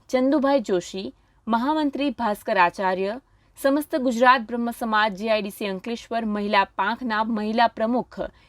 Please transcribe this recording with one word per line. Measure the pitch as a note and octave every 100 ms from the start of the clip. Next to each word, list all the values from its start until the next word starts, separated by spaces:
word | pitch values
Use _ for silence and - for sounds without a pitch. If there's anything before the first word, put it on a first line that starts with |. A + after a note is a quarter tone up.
| -
ચંદુભાઈ | B3+ C4 D4+ C#4 C#4
જોશી, | G#3+ F#3 - F#3+ A#3 - _ _ -
મહામંત્રી | A3+ C4+ D#4 D4 C4+ C#4+
ભાસ્કર | A#3 A3+ G#3 - G3
આચાર્ય, | F3 - F#3+ F#3 F#3+ A#3+ - _ _ -
સમસ્ત | C4+ C#4+ D4 D#4+
ગુજરાત | B3+ A3+ B3+ C4
બ્રહ્મ | G#3+ A#3+ A#3
સમાજ | A#3 A3+ G#3+ G#3+
જી | F#3 A3
આઈ | G#3+
ડી | G3+
સી | - G#3
અંકલેશ્વર | F#3 A#3 A#3 - A3+ A3
મહિલા | G#3 G3+ G3+
પાંખના | G3 - G3 A#3 B3 G#3+
મહિલા | A3 A3 G#3+ A3 A#3
પ્રમુખ | - A3 B3 - - - -